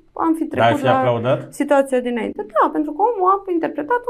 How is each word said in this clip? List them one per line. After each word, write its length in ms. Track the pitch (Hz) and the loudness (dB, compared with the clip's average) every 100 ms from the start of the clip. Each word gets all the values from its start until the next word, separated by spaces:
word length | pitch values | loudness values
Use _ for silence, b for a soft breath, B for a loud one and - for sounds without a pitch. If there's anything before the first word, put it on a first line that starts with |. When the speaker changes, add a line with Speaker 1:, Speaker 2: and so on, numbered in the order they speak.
| _ | _
Speaker 1:
am 220 | - 330 | -4 -2
fi 100 | 320 | -2
Speaker 2:
Dar 140 | 302 - | -2 2
ai 60 | |
Speaker 1:
trecut 140 | 117 - | 2 4
Speaker 2:
fi 40 | |
Speaker 1:
la 140 | 262 262 | 2 2
Speaker 2:
aplaudat? 540 | 262 120 110 143 - | 2 0 0 -2 -4
Speaker 1:
situația 480 | - 285 277 277 254 | -6 2 2 2 0
dinainte. 460 | 247 240 202 202 415 622 | -2 -4 -4 -6 -4 0
Da, 80 | 339 | 0
pentru 200 | 311 302 | 0 -4
că 100 | 302 | 0
omul 280 | 440 440 359 | 0 2 2
a 220 | 392 392 | 2 0
interpretat 480 | 330 - - 294 494 | -2 -2 -4 -2 -2